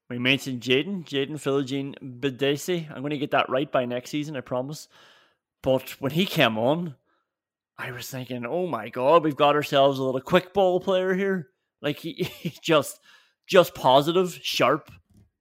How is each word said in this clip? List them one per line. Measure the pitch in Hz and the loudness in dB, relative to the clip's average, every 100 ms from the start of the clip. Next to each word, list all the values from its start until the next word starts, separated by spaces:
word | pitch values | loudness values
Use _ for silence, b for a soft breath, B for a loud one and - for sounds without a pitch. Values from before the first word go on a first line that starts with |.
| - | -10
we | 123 | -2
mentioned | 127 139 139 127 | 0 0 -2 -4
Jaden, | 113 131 165 196 | 0 0 0 -6
Jaden | 147 139 139 | -6 -4 -4
Philogene | 151 143 139 131 139 139 - 139 123 | -4 -2 -2 -2 -6 -8 -12 -16 -6
Bedesi. | 139 120 139 147 - 180 151 | -6 -2 0 0 -2 -4 -6
I'm | - | -8
gonna | 143 147 | -6 -6
get | 143 | 0
that | 135 - | 0 2
right | 127 147 | 0 0
by | 139 123 | -2 -2
next | 123 - | -4 -6
season, | 151 147 139 | -8 -6 -10
I | |
promise. | - 127 135 156 - b b b b b _ _ | -6 -6 -6 -10 -18 b b b b b _ _
But | 135 131 - - | 0 0 -2 -8
when | 135 | -4
he | 156 196 | -2 0
came | 165 123 110 | 2 2 2
on, | 120 160 175 131 _ _ _ _ _ _ _ - | 0 0 -4 -12 _ _ _ _ _ _ _ -14
I | 127 | -12
was | 123 - | -12 -10
thinking, | 131 123 123 120 | -10 -8 -8 -4
"Oh | 165 180 | -4 -4
my | 117 110 | -6 -6
God, | 123 131 165 | 0 4 4
we've | 156 139 | 4 2
got | 143 147 | 4 4
ourselves | 139 143 139 135 | 2 4 4 2
a | |
little | 131 131 | -2 -4
quick | - 180 180 | 0 0 2
ball | 196 185 180 | 2 2 2
player | 190 185 185 | 0 0 0
here." | 185 196 190 139 _ _ _ | 0 0 -2 -6 _ _ _
Like, | 143 143 | -6 -6
he, | 165 | -8
<laughs> | - 180 - | -6 -6 -6
he | 165 - | -12 -6
just, | - 156 - - b b b b - | 2 2 2 -8 b b b b 2
just | 185 165 | 4 4
positive, | - 139 135 147 170 180 143 | 2 4 6 4 0 0 -4
sharp, | - - 143 156 - - _ _ _ _ | -6 2 2 2 -4 -20 _ _ _ _